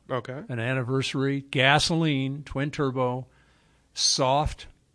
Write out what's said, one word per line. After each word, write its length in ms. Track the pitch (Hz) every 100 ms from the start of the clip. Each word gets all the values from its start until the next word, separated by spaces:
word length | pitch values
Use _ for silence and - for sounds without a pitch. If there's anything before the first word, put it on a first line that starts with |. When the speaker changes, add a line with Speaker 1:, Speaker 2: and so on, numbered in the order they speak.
| -
Speaker 1:
Okay. 320 | 127 117 127 220
Speaker 2:
An 100 | 120
anniversary, 840 | 117 131 120 135 127 143 135 139 135
gasoline, 920 | 143 131 147 - 165 160 139 135 143
twin-turbo, 840 | 143 139 143 135 139 131 127 127 127 _ _ _ _ _ _
soft, 760 | - - - 131 143 151 - - - _